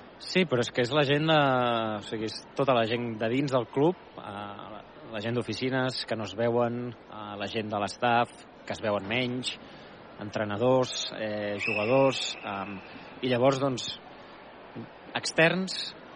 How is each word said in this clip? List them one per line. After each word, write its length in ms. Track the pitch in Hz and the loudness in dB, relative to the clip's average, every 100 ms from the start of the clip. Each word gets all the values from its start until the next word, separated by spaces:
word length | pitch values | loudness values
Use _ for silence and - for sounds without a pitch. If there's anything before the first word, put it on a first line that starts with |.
| - - | -20 -14
Sí, 220 | - 185 180 | -2 2 2
però 160 | 120 | 2
és 60 | 117 | 2
que 140 | - | 0
és 80 | 120 | 2
la 80 | 151 | 4
gent 240 | 135 147 160 | 4 4 4
de... 100 | 156 139 127 120 117 110 107 | 6 6 4 2 2 0 -4
o 40 | - | -6
sigui, 220 | 110 110 | -4 -4
és 60 | - - | -6 -6
tota 220 | - 139 123 | 0 4 4
la 80 | 110 | 4
gent 300 | 120 120 110 | 0 -2 -2
de 100 | 113 | 0
dins 180 | 127 143 | 2 2
del 140 | 131 113 | 2 0
club, 240 | 135 156 185 - - | 2 2 2 -6 -14
eh, 540 | 107 101 101 101 95 107 - - 113 | -10 -8 -8 -10 -12 -14 -16 -18 -10
la 100 | 110 | -6
gent 140 | 113 | -2
d'oficines 680 | 120 113 107 127 131 127 123 - | -2 -2 -2 0 2 0 -2 -4
que 80 | |
no 140 | 113 104 | -4 -4
es 80 | 107 | 0
veuen, 380 | 117 120 120 120 123 | 2 4 2 0 -6
eh, 380 | 117 - 107 104 101 | -10 -14 -12 -10 -6
la 80 | 98 | -4
gent 220 | 113 107 | -4 -2
de 80 | 104 | -2
l'estaf 480 | 98 - 120 120 120 - - - | -2 0 2 4 2 -4 -20 -14
que 140 | - 101 | -10 -4
es 40 | |
veuen 240 | 107 101 95 | 0 0 0
menys, 400 | 120 123 127 123 - - - - - - - | -2 -2 -2 -6 -8 -14 -18 -18 -20 -18 -12
entrenadors, 880 | 107 107 107 104 123 131 127 - - - | -6 -2 -2 2 4 4 2 -4 -8 -6
eh, 400 | 110 104 104 104 110 | -4 -4 -4 -4 -2
jugadors, 560 | 104 107 135 135 127 - - | 0 4 6 6 2 -4 -6
em, 400 | 107 98 98 98 - - - - 127 | -6 -6 -6 -8 -12 -16 -16 -6 0
i 60 | |
llavors, 260 | 120 131 135 | 4 4 4
doncs, 300 | 139 120 - - - - - - - - - 117 117 - - 123 | 0 -2 -6 -10 -14 -18 -18 -18 -20 -20 -16 -14 -14 -16 -8 -6
externs 720 | - - 165 175 190 - - - - | -2 4 4 4 -2 -6 -8 -12 -12